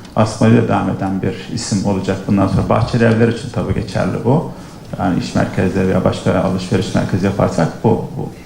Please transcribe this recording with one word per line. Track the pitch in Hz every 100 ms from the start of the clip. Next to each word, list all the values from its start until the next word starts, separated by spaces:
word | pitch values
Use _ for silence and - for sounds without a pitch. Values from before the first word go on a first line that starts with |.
| - -
Asmalı | 110 - 113
ile | 117 -
devam | 101 98
eden | - 95 95
bir | 95 92 -
isim | - - 101 98
olacak. | 98 98 92 -
Bundan | 101 95
sonra | 101 110
Bahçeli | 110 110 117
Evler | 113 110 117
için | 110 -
tabii | 92 95
geçerli | - - - 95 95
bu. | 113 156 - - - - - -
Yani | 92 85
iş | 80
merkezleri | - 98 - 95 95 95
veya | 92
başka | 92 - - 98
alışveriş | 95 92 - 98 110
merkezi | - - - 196
yaparsak | 196 147 - 160 -
bu, | -
bu, | - - - - -